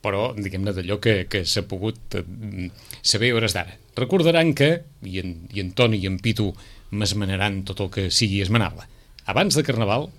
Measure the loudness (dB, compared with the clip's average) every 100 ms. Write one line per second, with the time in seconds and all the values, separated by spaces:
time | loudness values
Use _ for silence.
0 | 0 0 -2 -2 -6 -4 -4 -4 -4 0
1 | 2 2 2 -2 0 -2 -2 -4 -4 -6
2 | -8 -6 -6 -10 -10 -8 -8 -10 -18 -6
3 | 0 2 2 2 0 -2 -6 -10 -12 -6
4 | 0 4 6 6 4 4 4 4 -2 -16
5 | -8 -6 -6 -8 -8 -6 -4 4 4 4
6 | 0 0 0 0 0 -2 -16 -20 -8 -2
7 | -2 0 -2 0 0 0 -6 -6 -4 -2
8 | 0 2 2 2 2 2 2 -4 -16 -20
9 | -20 -16 -2 2 2 2 2 0 2 0
10 | -2